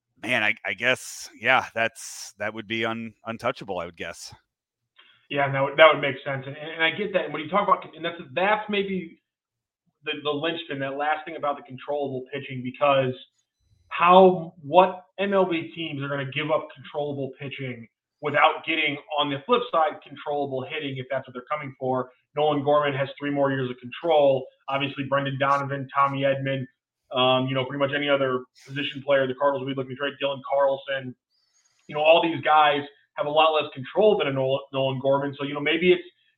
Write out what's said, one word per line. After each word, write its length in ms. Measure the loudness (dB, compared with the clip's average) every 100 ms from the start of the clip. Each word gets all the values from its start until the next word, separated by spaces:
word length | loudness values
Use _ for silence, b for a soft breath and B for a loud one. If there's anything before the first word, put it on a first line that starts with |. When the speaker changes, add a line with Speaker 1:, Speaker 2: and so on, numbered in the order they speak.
| _ _
Speaker 1:
man, 200 | -4 0
I, 120 | 0 -2 -6
I 80 |
guess, 560 | -2 0 -2 -4 -16 -16 -4
yeah, 280 | 0 2 0
that's, 600 | -2 -4 -4 -16 -14 -16 -10
that 140 | -8
would 160 | -8 -6
be 160 | -4
un-, 300 | -4 -4 -10 -14
untouchable, 540 | -12 -6 -6 -6 -6 -8
I 80 | -8
would 100 | -10
guess. 380 | -12 -12 -18 -20 _ _ _ _ _ _ b b b
Speaker 2:
Yeah, 200 | -2 -2
that 100 | 0
would, 160 | 2 8
that 100 | 8
would 100 | 8
make 140 | -2 -4
sense. 200 | -8 -8 -8
And, 100 | -12
and 280 | -10 -2
I 60 | -2
get 240 | 0 -2
that. 100 | -2
And 80 | -2
when 100 | -6
you 60 | -2
talk 180 | 0 2
about, 180 | 0 -2 -10
and 80 |
that's, 160 | -8 -8 -8
that's 340 | -2 0 0 -2
maybe 500 | -2 -2 -4 -8 -16 _ _ _ _ _ _ _ _
the, 80 | -10 -6
the 80 | -4
linchpin, 480 | -2 -2 -4 -8 -8
that 160 | -6 -4
last 280 | -2 -4
thing 120 | -6 -6
about 200 | -6 -6
the 60 |
controllable 640 | -10 -14 -6 -4 -4 -6 -10
pitching, 300 | -12 -10 -10
because 520 | -10 0 2 4 2 -4 -12 _ _ _ _ _ -10
how, 640 | 2 8 10 10 6 -4 -14
what 420 | 2 4 6 2 -12 -6
M 140 | 0
L 120 | 2
B 260 | 2 -2 -6
teams 280 | -10 -10 -8
are 60 | -6
gonna 220 | -6 -6
give 200 | -4 -2
up 180 | -2 -2
controllable 560 | -16 -10 -6 -6 -6 -8 -10
pitching 480 | -12 -10 -10 -12 -16 _ _ _
without 440 | -2 4 4 4 -4
getting, 300 | -2 -2 -4 -6 -2
on 120 | -2
the 120 | -2 0
flip 160 | 0 2
side, 300 | 0 0 -2 -14
controllable 580 | -12 -6 -4 -4 -6 -8
hitting, 280 | -8 -8 -8
if 80 | -6
that's 160 | -6 -8
what 80 |
they're 100 | -12 -8
coming 240 | -8 -8 -8
for? 320 | -4 -2 -4 b b
Nolan 300 | 0 0 2
Gorman 300 | 2 2 2
has 140 | -2 -4 -6
three 120 | -4
more 200 | 0 0
years 200 | 0 -4
of 60 | -8
control. 680 | -14 -4 2 4 6 4 -2 b b
Obviously, 360 | -4 -4 -6
Brendan 340 | -2 -2 -2 0
Donovan, 480 | 2 2 0 -6 -4
Tommy 280 | 0 0 2
Edman, 420 | 0 0 -2 -4 -6 _ _ _ -6
um, 320 | 0 4 4 2
you 80 |
know, 120 | -2 -2
pretty 120 | -2
much 120 | 0
any 140 | 0 2
other 360 | 2 2 -2 -4 _ -12
position 360 | -6 -6 -4
player 220 | 2 2 2
the 80 |
Cardinals 260 | 0 0 0
will 140 | -4
be 20 | -6
looking 180 | -6
to 20 | -6
trade, 180 | -8 -4
Dylan 200 | -4 -4 -2
Carlson. 640 | 2 2 0 -4 -8 -8 -16 _ _ _ _ _ _ -8
You 80 |
know, 60 | 2
all 220 | 6 6
these 200 | 4 0
guys 380 | 4 6 6 2 -4 b b -6
have 100 | 0
a 40 |
lot 220 | 4 4
less 180 | 4 -2
control 420 | -8 -6 4 4 4
than 120 | 2
a 40 |
Nolan, 300 | 0 0 -2 -2
Nolan 260 | -2 -2 0
Gorman. 380 | 2 2 0 -6
So, 60 |
you 80 | -8
know, 80 | -4
maybe 320 | 0 2 4
it's, 160 | 2 0 _ _